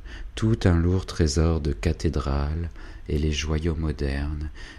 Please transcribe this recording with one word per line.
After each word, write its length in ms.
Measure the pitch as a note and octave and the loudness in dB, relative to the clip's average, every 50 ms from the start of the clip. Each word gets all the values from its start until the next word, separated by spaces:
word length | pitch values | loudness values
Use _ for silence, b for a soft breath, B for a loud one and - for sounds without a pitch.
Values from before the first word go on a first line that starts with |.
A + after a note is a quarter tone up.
| B B B B B B - | B B B B B B -4
tout 240 | - A2 A2 A2+ - - | 0 2 2 2 4 4
un 140 | G2 F2 | 6 6
lourd 280 | E2+ E2 F2 F#2 F#2+ - | 6 4 4 2 2 0
trésor 540 | - - - E2+ D2+ C#2+ D#2+ D#2+ E2 E2 D#2 | -2 0 2 2 4 4 4 4 4 4 2
de 140 | D2 D2 C#2 | 0 -2 -2
cathédrale, 960 | - - E2+ D#2+ - - E2+ C#2+ D2+ C#2 C#2+ C#2 C#2 C#2+ D2 D2+ E2 E2+ E2 B B B B B B B - | 0 0 0 0 2 0 0 0 0 0 0 0 0 0 0 -2 -4 -4 -6 B B B B B B B -2
et 80 | D2+ | 0
les 140 | D2+ D#2 D#2 | 0 2 0
joyaux 440 | D2+ C#2+ D2+ D2+ D#2 D#2 D#2 E2+ D#2 | 0 0 0 0 0 0 0 0 -2
modernes, 720 | D#2 D#2+ D#2 C#2+ D2 D2 C#2 C#2 C#2 C#2+ D2 D2+ D2 D2+ D2 B B B B B | 0 -2 -2 -2 -2 -2 -2 0 -2 -2 -2 -4 -4 -6 -8 B B B B B